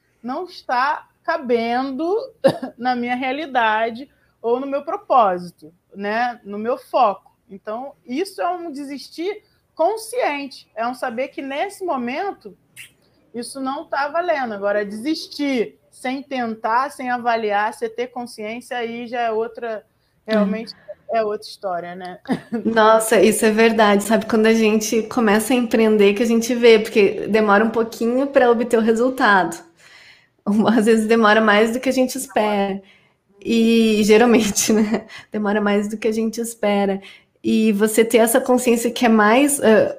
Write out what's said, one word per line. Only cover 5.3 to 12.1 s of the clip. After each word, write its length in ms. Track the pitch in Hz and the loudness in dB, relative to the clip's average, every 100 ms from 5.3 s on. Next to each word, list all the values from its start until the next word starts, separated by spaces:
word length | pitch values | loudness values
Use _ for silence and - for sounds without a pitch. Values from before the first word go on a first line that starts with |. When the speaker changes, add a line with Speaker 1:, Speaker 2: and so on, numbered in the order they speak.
| 180 175 - 156 _ _ | 0 -8 -18 -20 _ _
Speaker 1:
né? 460 | 196 202 226 247 233 | -10 -6 -2 -4 -6
No 140 | 196 208 | -12 -8
meu 180 | 226 262 | -6 -6
foco. 580 | - 302 214 190 _ _ _ | -2 2 2 0 _ _ _
Então, 460 | 196 - 226 277 - | -18 -12 -10 -12 -16
isso 380 | 226 269 381 - | -10 -8 -6 -6
é 60 | 349 | -6
um 220 | 359 339 | -6 -8
desistir 720 | 277 277 277 - - 370 - _ _ _ | -12 -12 -14 -14 -10 -10 -10 _ _ _
consciente, 920 | - 339 440 - 494 381 285 277 - - | -2 -2 -2 -6 -4 -4 -4 -10 -16 -16
é 120 | - 240 | -8 -6
um 80 | |
saber 340 | 254 262 226 269 | -6 -8 -6 -8
que 120 | - | -10
nesse 420 | 269 285 403 - | -10 -8 -8 -8
momento 720 | 359 269 240 | -6 -6 -6